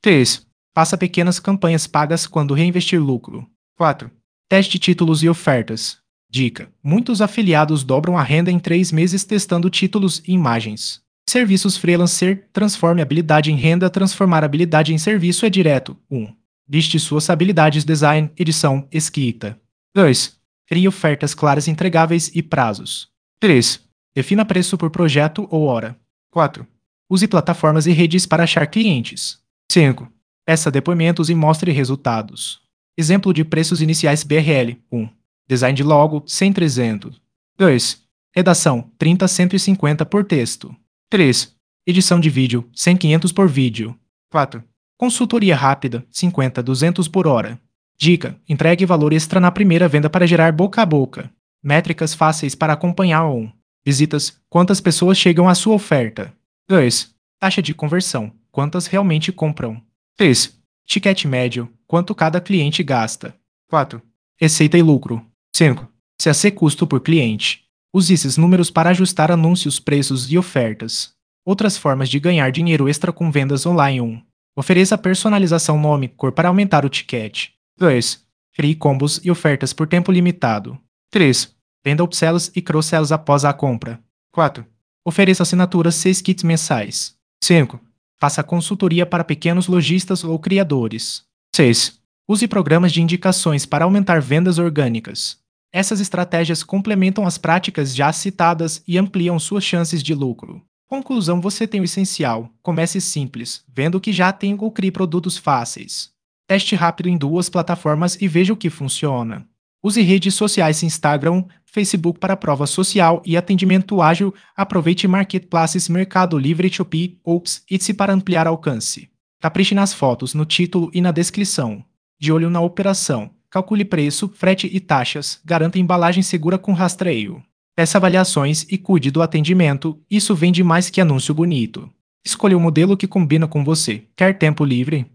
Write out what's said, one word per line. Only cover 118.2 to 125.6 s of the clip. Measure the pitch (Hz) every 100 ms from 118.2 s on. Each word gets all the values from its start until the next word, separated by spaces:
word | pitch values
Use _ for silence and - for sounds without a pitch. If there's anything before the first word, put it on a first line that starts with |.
| 190 170 160
alcance. | 160 160 117 - - - _ _ _
Capriche | 160 160 190
nas | 196 196
fotos, | - 139 120 127
no | 151
título | 151 - 175 180 170
e | 180
na | 180
descrição. | 160 175 - 196 - 123 104 - _ _ _
De | 147
olho | 160 165
na | 175
operação. | 170 175 196 196 - 127 104 _ _
Calcule | 190 185 214
preço, | 202 160 147 147 202
frete | - 185 190 -
e | 185
taxas. | - 143 123 151 143 -
Garanta | 156 165